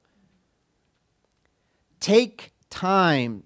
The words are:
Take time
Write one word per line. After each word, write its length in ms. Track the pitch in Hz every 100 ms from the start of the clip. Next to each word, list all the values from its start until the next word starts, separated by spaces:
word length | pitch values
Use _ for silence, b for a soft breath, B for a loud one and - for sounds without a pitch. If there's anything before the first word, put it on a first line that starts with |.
| _ _ _ _ _ _ _ _ _ _ _ _ _ _ _ _ _ _ _ _
Take 540 | - 220 240 - - _ _
time 720 | - 185 190 175 143 120 104